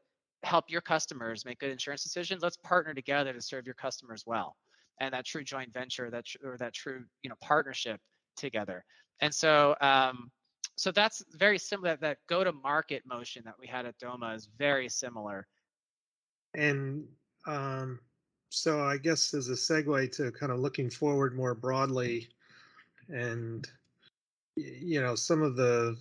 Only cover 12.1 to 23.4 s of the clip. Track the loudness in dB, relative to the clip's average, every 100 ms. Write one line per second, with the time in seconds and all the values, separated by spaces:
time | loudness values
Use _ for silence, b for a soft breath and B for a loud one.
12.1 | -2 0 2 2 0 0 0 0 -6 -6
13.1 | -10 -8 -12 -14 -16 -10 -8 -8 -8 -10
14.1 | -8 -6 -8 -10 -2 2 2 0 -6 -6
15.1 | -8 -6 -8 -10 _ _ _ _ _ _
16.1 | _ _ _ _ -2 0 0 -2 -6 -10
17.1 | -18 _ _ -8 -4 -4 -4 -6 -10 -16
18.1 | _ _ _ _ -2 0 2 2 2 2
19.1 | 2 2 0 -2 -2 2 2 4 2 2
20.1 | 0 -4 -2 -2 0 0 0 -2 0 2
21.1 | 4 2 2 0 0 0 2 2 2 0
22.1 | -2 -6 _ b b b b b _ -10
23.1 | -4 -4 -4